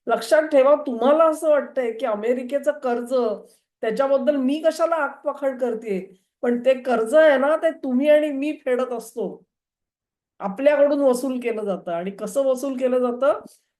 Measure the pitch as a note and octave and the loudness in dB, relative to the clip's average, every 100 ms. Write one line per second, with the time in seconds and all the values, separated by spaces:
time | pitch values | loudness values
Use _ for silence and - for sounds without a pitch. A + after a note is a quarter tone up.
0 | - A3+ - D#4 D#4 C#4+ C4 D4 D4 A#3 | -4 -2 2 2 4 4 4 4 0 -2
1 | B3 D#4 E4 D#4 D#4+ C#4+ A#3+ - A#3+ A3 | 2 4 4 2 0 0 0 -6 -6 -4
2 | B3 G#3 A3+ B3 B3 C#4+ D4 D4 B3+ A#3+ | -4 -4 -2 -2 -2 -4 -2 -4 -4 -4
3 | A#3+ B3+ A3+ - - _ _ - A3+ G#3 | -2 -2 -2 -4 -10 _ _ -8 -6 -2
4 | C4+ C4+ B3+ C#4+ B3+ D4+ D#4+ D#4+ D#4+ E4 | 2 2 2 0 0 0 0 0 0 0
5 | C#4 - D4 C#4+ C4+ B3 B3 A3 A#3 F#3+ | -4 -6 -10 -4 -4 -2 -4 -4 -6 -6
6 | F#3+ - _ - B3 A#3+ B3 B3+ B3+ A3+ | -8 -20 _ -6 -2 0 2 0 0 -2
7 | A3 D4+ D#4 C4+ C#4 D#4 E4 D#4 C4+ B3 | 2 6 6 4 2 0 0 -4 -4 0
8 | D4 D4+ D4+ C4+ D4 D4 C4 B3 B3+ A#3+ | 4 4 4 -2 -6 -6 -4 -2 -2 -6
9 | - A#3+ G3 - _ _ _ _ _ _ | -10 -8 -8 -8 _ _ _ _ _ _
10 | _ _ _ - G3 F#3+ C#4 C#4+ C#4+ C#4+ | _ _ _ -12 -10 0 2 4 4 4
11 | C#4 B3 C4+ B3+ A#3+ G#3+ G3+ F#3 F#3 E3+ | 2 2 -2 -4 -4 -4 -4 -6 -6 -6
12 | F#3 G3 G#3 C#4 C4+ B3+ C#4 B3+ B3+ B3 | -6 -8 -6 -2 0 0 -4 -2 0 0
13 | B3 A#3+ C4+ E4+ - _ _ | 0 0 0 0 -6 _ _